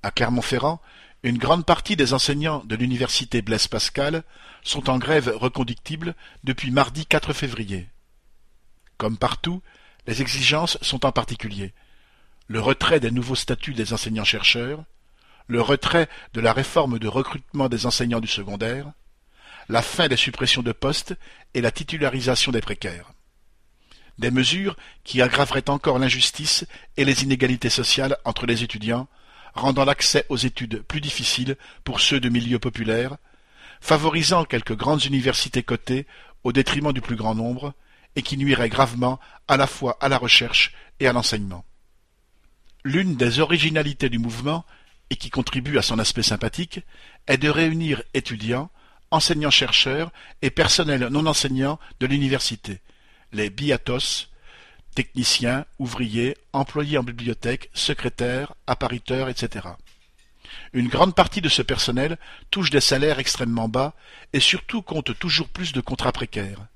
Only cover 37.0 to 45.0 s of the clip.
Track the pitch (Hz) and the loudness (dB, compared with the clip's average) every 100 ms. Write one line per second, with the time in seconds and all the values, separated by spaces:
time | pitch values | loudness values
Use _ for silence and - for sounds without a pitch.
37 | - 117 110 110 113 123 143 - - _ | -4 -4 -2 -2 -2 -4 -8 -12 -20 _
38 | _ - - 139 139 127 117 101 135 120 | _ -6 -4 -2 2 2 2 4 2 4
39 | 127 131 - - - 139 135 - 131 117 | 0 0 -10 -20 0 4 4 0 -4 0
40 | 139 131 120 - 120 - - - - - | 2 2 6 4 4 2 2 -2 -20 0
41 | 135 123 113 110 101 90 - - _ _ | 2 4 0 -2 -4 -8 -16 -20 _ _
42 | _ _ _ _ _ _ - - 139 151 | _ _ _ _ _ _ -20 -10 0 0
43 | 190 135 123 120 156 165 156 156 147 139 | 2 2 2 4 2 2 2 0 -2 -2
44 | 139 117 117 113 135 165 - - - - | -2 0 -2 -4 -4 -4 -6 -20 -20 -20